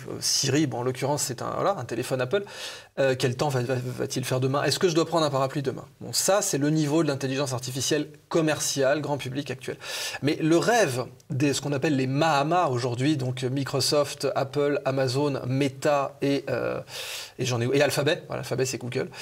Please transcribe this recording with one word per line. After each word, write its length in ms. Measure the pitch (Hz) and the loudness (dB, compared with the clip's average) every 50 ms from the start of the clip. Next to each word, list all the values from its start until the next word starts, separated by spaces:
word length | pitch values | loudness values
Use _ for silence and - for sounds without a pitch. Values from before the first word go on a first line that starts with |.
| 127 - - 113 | -12 -10 -8 -4
Siri, 480 | 123 - - - - - 123 151 160 | -2 -2 0 0 0 2 2 2 2
bon, 120 | 135 120 117 | 2 0 -2
en 40 | 123 | -4
l'occurrence, 400 | 127 127 - 131 131 147 143 - | -4 -2 -2 -2 -2 0 0 -2
c'est 180 | - 120 123 | -4 -4 -6
un, 100 | 120 117 113 | -6 -4 -2
voilà, 200 | - 139 180 196 | 0 0 0 0
un 80 | 165 123 | -2 -4
téléphone 360 | - 123 120 127 - 135 127 | -6 -4 -4 -2 -2 -2 -2
Apple, 220 | 127 123 190 202 202 - - - - - - - - - - - | 0 0 0 -2 -2 -4 -12 -12 -12 -12 -12 -14 -18 -10 -2 2
euh, 160 | 139 135 131 | 2 2 2
quel 180 | 123 - 127 117 | 2 0 -2 0
temps 120 | - 156 147 | 0 -2 0
va, 120 | 131 127 | 0 0
va, 140 | 120 120 131 | 0 0 -2
va-t-il 500 | 127 123 127 123 127 127 127 - 135 127 | -2 -2 -6 -4 -4 -4 -4 -2 -4 -2
faire 140 | - 131 127 | 0 0 0
demain ? 240 | 127 135 135 147 131 | 0 0 0 2 2
Est-ce 140 | 151 - | 0 0
que 120 | - 196 180 | 2 2 2
je 40 | 156 | 4
dois 120 | 165 160 | 2 2
prendre 200 | 160 175 165 156 | 2 2 2 2
un 40 | 143 | 2
parapluie 340 | 135 131 135 135 - 151 131 | 2 2 0 0 0 -2 -2
demain ? 220 | 131 117 - - - - - | -2 -4 -6 -10 -16 -16 -14
Bon, 100 | 120 120 120 | -10 -4 -2
ça, 280 | - - - 190 208 | 0 2 4 4 4
c'est 160 | 196 - - | 4 2 0
le 120 | 139 143 147 | 2 2 2
niveau 340 | 156 156 151 143 147 165 160 | 4 2 2 2 4 2 2
de 40 | |
l'intelligence 460 | 143 139 127 139 131 131 135 147 135 127 | 2 0 0 -2 -2 0 0 -2 -2 -2
artificielle 560 | 120 - 127 127 135 120 - 156 147 147 - - - _ | -4 -6 -6 -4 -2 0 0 0 0 0 -4 -10 -18 _
commerciale, 760 | - - 170 156 156 147 - - - - 139 135 127 147 156 | 0 2 2 4 2 2 0 -2 -2 0 2 4 4 2 2
grand 160 | 143 139 147 | 0 -2 -4
public 320 | 131 - 127 131 143 139 - | -4 -4 -6 -6 -6 -4 -6
actuel. 280 | 123 - - - 113 - - - - - - - - - | -8 -8 -6 -8 -8 -8 -8 -8 -8 -6 -6 -6 -6 -2
Mais 160 | - 143 160 - | 0 0 0 2
le 160 | 160 156 165 | 2 4 4
rêve 480 | 170 143 190 233 233 196 143 120 127 117 - - - - - | 4 6 4 4 4 4 4 2 -2 -4 -6 -8 -16 -10 -6
des, 240 | 135 123 147 143 131 | -2 2 2 2 2
ce 80 | - | 0
qu'on 120 | - 143 143 | -2 -2 -2
appelle 220 | 135 131 165 147 | 0 2 2 2
les 120 | 131 131 | 2 2
Mahama 600 | 131 135 143 160 165 151 135 143 156 175 185 175 | 0 2 2 4 4 4 2 2 2 2 2 2
aujourd'hui, 500 | 147 127 120 123 127 120 120 131 147 156 | 2 0 0 0 -2 0 0 2 2 2
donc 260 | 131 127 127 127 127 131 | 0 0 -4 -4 -2 -2
Microsoft, 840 | 123 131 143 135 - - 135 113 - 156 147 143 143 - - - 131 - | -2 -2 -2 -2 -2 0 0 0 2 2 2 2 0 -2 -4 -2 -2 0
Apple, 460 | - 135 123 - 147 143 143 143 - - | 0 -2 -2 0 0 2 2 2 0 0
Amazon, 560 | 135 131 135 135 131 123 139 147 143 135 127 - | 0 0 0 0 2 2 2 2 0 0 -2 -2
Meta 680 | 123 131 135 143 135 131 131 - 156 143 143 135 135 - - | 0 0 2 2 0 0 0 2 2 2 2 2 -2 -4 -2
et, 220 | 139 139 139 135 - 131 | 0 0 0 0 0 -2
euh, 300 | 127 117 120 120 123 - - - - - - - - - - - - - | -2 -2 -2 -2 -2 -4 -8 -10 -12 -12 -10 -8 -10 -10 -10 -12 -6 -4
et 60 | 127 | -2
j'en 140 | 123 123 117 | -2 0 0
ai, 80 | 117 127 135 | 0 2 4
et 80 | 139 | 4
Alphabet, 420 | 147 135 - 156 139 147 175 - - | 4 4 2 2 2 0 0 -2 -4
voilà, 140 | - 135 123 | -8 -8 -8
Alphabet 240 | 131 - 120 127 131 | -4 -4 -2 -2 -2
c'est 120 | 127 - | -2 -4
Google, 320 | 113 123 120 123 131 - - - - | -6 -8 -6 -4 -4 -6 -6 -8 -10